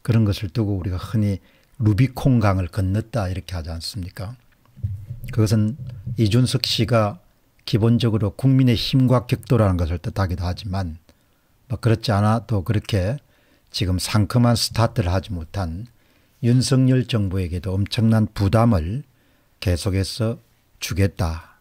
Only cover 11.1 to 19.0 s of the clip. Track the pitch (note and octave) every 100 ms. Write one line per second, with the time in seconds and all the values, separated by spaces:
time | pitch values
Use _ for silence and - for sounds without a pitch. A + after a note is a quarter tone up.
11.1 | _ _ _ _ _ _ G2+ A#2 A2 -
12.1 | G2+ G#2 A2+ G#2 G#2+ E2+ G#2 - G2+ F2+
13.1 | C#3+ _ _ _ _ _ - F#2+ F2+ -
14.1 | G#2 G2+ B2 A#2+ A#2 - - A2+ A#2 F2+
15.1 | F#2 - F2+ E2 G2 F2 E2 A#2 _ _
16.1 | _ _ _ A#2+ B2 A2+ C3 C3 C3 A#2
17.1 | A2+ G2+ F#2+ F2+ F2 F#2+ F#2+ G2+ - A2
18.1 | A2 A2 - G2 A2+ A#2 G#2 D#2+ A2+